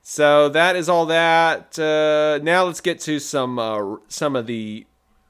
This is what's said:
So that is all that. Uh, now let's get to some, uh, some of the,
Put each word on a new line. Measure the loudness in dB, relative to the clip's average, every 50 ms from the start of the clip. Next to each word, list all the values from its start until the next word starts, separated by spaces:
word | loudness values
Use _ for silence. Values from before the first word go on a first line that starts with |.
So | _ -12 -2 2 4 4 6 6 4 4
that | 2 2 2 2 2
is | 0 0 0
all | 2 0 2
that. | 2 2 2 2 4 4 4 2 2 0 -4 -8 _ -8
Uh, | -4 -2 0 2 2 2 2 2 2 2 2 0 0 0
now | 2 2 2 2
let's | 0 -2 -4
get | -4 -4 -4 -4
to | -6 -6 -6 -6
some, | -6 -4 -4 -4 -4 -2 -4 -4
uh, | -4 -4 -4 -4 -6 -6 -8 -12 _
some | _ -8 -6 -4 -2 -2
of | -4 -4
the, | -4 -8 -8 -8 -10 -12 -14 -16 _ _ _ _ _ _ _ _